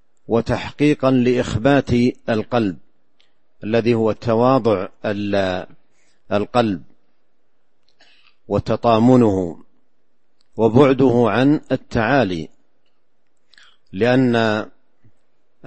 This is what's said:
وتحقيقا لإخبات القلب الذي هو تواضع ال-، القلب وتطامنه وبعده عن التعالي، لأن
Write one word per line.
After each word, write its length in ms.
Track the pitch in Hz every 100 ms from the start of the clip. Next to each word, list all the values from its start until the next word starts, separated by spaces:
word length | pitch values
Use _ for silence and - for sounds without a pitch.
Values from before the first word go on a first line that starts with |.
| _ _ -
وتحقيقا 840 | 113 117 117 - - 147 143 131
لإخبات 800 | 131 123 123 120 110 127 139 - 120 123 - -
القلب 480 | 104 - 123 104 80 - _ _ _ _ _ _ -
الذي 300 | 104 117 113
هو 180 | 117 110
تواضع 760 | 104 120 110 123 135 113 95 98 - 110
ال-، 600 | 101 101 101 95 90 - - - _ - _ -
القلب 520 | 104 104 123 113 85 - - _ _ _ _ - _ _ _ _ _ - - - - -
وتطامنه 1160 | 101 - 110 120 110 120 127 113 95 87 73 - - - - - - - _ _ -
وبعده 680 | 113 117 143 131 135 120 117
عن 340 | 104 139 147 -
التعالي، 800 | 135 - 123 113 139 104 85 73 - _ _ _ _ _ _ _ _ _ - - - -
لأن 720 | 92 117 127 127 117 113 107 107 - _ _ - - _ _ _ _